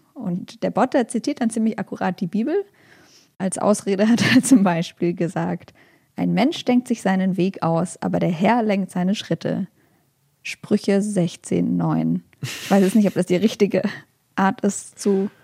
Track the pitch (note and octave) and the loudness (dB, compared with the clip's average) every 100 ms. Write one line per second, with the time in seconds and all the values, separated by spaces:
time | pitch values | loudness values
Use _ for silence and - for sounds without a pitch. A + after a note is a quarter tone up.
0 | _ D4 G#3 F3 B3+ - F#3 F3+ B3+ D4 | _ -10 -6 -6 -8 -8 -4 -2 0 0
1 | A3+ A3+ C#4+ D4 A#3 A#3 A3 G#3 G3 - | -2 -4 -4 -4 -4 -2 -2 -4 -8 -6
2 | F#3+ F3+ E3+ G3+ A#3+ F#4+ G4 _ _ - | -6 -4 -4 -4 -2 -4 -6 _ _ -20
3 | _ _ _ - F#3+ - - G#3 - F#3+ | _ _ _ -8 -6 0 0 0 0 2
4 | G#3+ A#3 D#3 B3+ B3 B3+ F#3+ E3+ E3+ - | 4 4 4 4 6 6 6 4 -2 -2
5 | F3 F3 E3+ E3 E3+ F3 - - _ _ | -2 0 -2 -2 -4 -4 -10 -20 _ _
6 | _ - F3 F3 B3+ F4 - B3 B3 A3+ | _ -4 0 2 0 0 0 0 0 -2
7 | F#3+ F#3+ F#3+ F3+ F#3 - E3 E3 F#3 - | 0 0 0 0 -2 -2 -2 0 -2 -4
8 | F#3 F3+ E3+ E3 F3+ A#3+ G#3+ G3 F#3 F#3 | -4 -2 0 2 2 2 0 -2 -2 -2
9 | F3+ G#3 - - - - F#3+ _ _ _ | -2 -2 -4 -4 -2 -4 -6 _ _ _
10 | _ _ _ _ - - - G#3 - G3 | _ _ _ _ -16 -12 -2 0 2 0
11 | G#3 G3+ F3 - - F3 F3 - E3 D#3+ | 0 -2 -2 -4 -4 -2 0 0 0 0
12 | - F3+ - _ - - - G3 F#3+ A3 | 0 -2 -6 _ -12 -10 0 2 4 4
13 | G3+ - F3+ F3+ G#3+ - G3 - G3+ - | 2 0 0 0 0 0 0 0 -2 -6
14 | - _ _ - G3 G#3+ G3+ - - - | -16 _ _ -2 0 0 -2 -4 -10 -4
15 | G#3 F#3+ G3 - | 0 0 0 -6